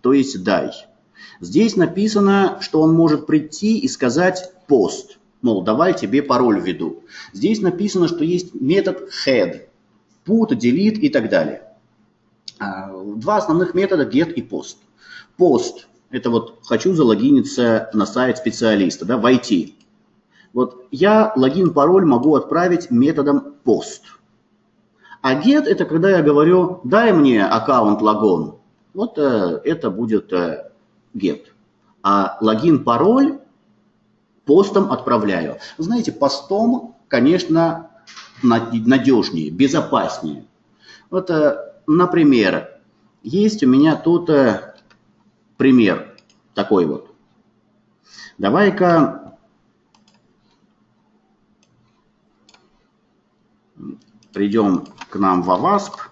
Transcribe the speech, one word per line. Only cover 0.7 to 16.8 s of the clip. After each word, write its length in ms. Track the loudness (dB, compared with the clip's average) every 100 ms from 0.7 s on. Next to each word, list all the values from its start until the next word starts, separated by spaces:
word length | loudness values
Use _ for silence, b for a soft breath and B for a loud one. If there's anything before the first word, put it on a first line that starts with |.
| -10 -20 _ _ B B B
Здесь 360 | -4 0 0 0
написано, 840 | -2 -2 -2 0 2 2 0 -2
что 200 | -4 0
он 120 | 2
может 340 | 4 2 0 0
прийти 500 | -2 -2 -4 -2 -2
и 80 | -4
сказать 640 | -4 -4 0 -2 -2 -10 -18 0
POST, 500 | 2 2 -4 -14 _ _ _
мол, 220 | -2 -2
давай 320 | -2 0 0
тебе 260 | 0 -2 -2
пароль 380 | 0 0 2 0
введу. 460 | -2 -6 -8 -10 B B B
Здесь 280 | -6 -4 -2
написано, 480 | -2 -2 -4 -2 -2
что 160 | -2
есть 300 | -2 -4 -6
метод 540 | -6 -2 0 -2 -6 -12 -8 -2
head, 420 | 0 0 -6 -18 _ _ _ _ _
put, 240 | -2 -2 0
delete 500 | -2 0 0 0 0
и 120 | -2
так 180 | -2 0
далее. 340 | -2 -2 -8 -18 _ _ _ _ _ _ _ -20 -14
А, 320 | -12 -10 -14 -14 -14
два 220 | -8 -2 -2
основных 380 | 0 0 0
метода 300 | -2 0 0
get 280 | 0 0 -2
и 100 | -4
post. 360 | -8 -10 -12 -18 _ _ B B B 0
Post — 480 | 2 2 -2 -10 -20 _ _
это 200 | -6 -2
вот 300 | -2 -4 -12
хочу 280 | -4 -2